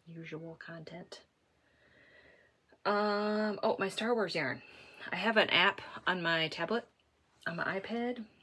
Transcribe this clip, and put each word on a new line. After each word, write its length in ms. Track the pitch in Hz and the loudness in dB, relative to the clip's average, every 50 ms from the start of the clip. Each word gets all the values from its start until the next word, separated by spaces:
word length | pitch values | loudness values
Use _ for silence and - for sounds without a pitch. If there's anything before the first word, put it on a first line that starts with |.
| _ | _
usual 500 | 165 165 165 165 165 165 156 165 165 165 - | -16 -14 -14 -12 -10 -10 -10 -10 -12 -12 -14
content. 640 | - - 165 165 156 - 165 170 - - - - - _ _ _ _ _ _ _ _ _ _ _ _ _ _ - - - - - - - - - _ _ _ _ _ _ - - - 196 | -14 -14 -14 -14 -12 -12 -14 -14 -14 -14 -18 -20 -20 _ _ _ _ _ _ _ _ _ _ _ _ _ _ -20 -20 -20 -20 -20 -20 -20 -20 -20 _ _ _ _ _ _ -14 -4 0 2
Um, 720 | 208 208 208 208 208 208 208 214 214 214 214 214 202 - | 2 4 4 2 2 2 2 2 2 2 0 0 0 0
oh, 140 | - 220 - - | 2 2 2 2
my 120 | 196 190 | 0 -2
Star 240 | - - 214 233 247 | -2 -2 0 2 2
Wars 200 | 226 202 165 - | 2 2 0 0
yarn. 280 | 165 143 127 120 120 - - - - - - - - - - | -2 -2 -2 -4 -6 -10 -16 -20 -20 -20 -20 -18 -16 -10 -8
I 40 | - | -4
have 200 | 180 190 220 220 | -2 0 4 4
an 140 | 214 175 - | 6 6 6
app 320 | - 170 180 196 190 - - - - - - | 6 6 6 6 4 2 -4 -12 -12 -4 -2
on 160 | 180 180 180 | 0 0 2
my 260 | 170 165 165 160 160 156 | 2 2 2 2 2 0
tablet, 380 | - - 170 - 220 233 - - _ _ _ _ _ _ _ _ _ _ - | -2 -2 0 0 0 0 -2 -6 _ _ _ _ _ _ _ _ _ _ -8
on 100 | - 175 | -6 -4
my 220 | 165 - - 175 196 | -2 -2 -2 -2 -4
iPad. 460 | 196 - 220 233 240 247 247 240 214 - - _ | -4 -4 -4 -2 -2 -2 -4 -6 -8 -14 -16 _